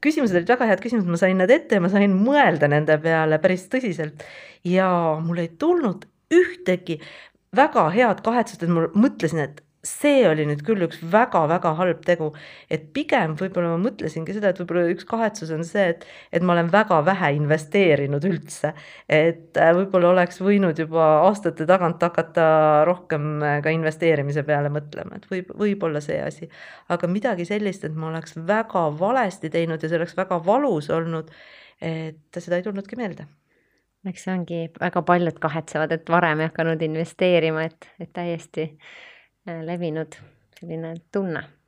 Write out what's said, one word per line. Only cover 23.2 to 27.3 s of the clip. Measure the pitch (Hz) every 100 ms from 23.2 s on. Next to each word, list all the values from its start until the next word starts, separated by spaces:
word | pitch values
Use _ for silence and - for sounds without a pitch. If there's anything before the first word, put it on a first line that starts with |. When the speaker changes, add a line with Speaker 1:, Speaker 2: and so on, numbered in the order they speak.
| 147 151
Speaker 1:
äh, | 147 147
ka | 151 160
investeerimise | 156 156 165 147 143 147 147
peale | 147 147
mõtlema, | 147 147 147 - -
et | -
võib-, | 190 185 -
võib-olla | 208 202 170 147
see | 147 156
asi. | 143 147 165 - - - _
Aga | 170 175
midagi | 190 254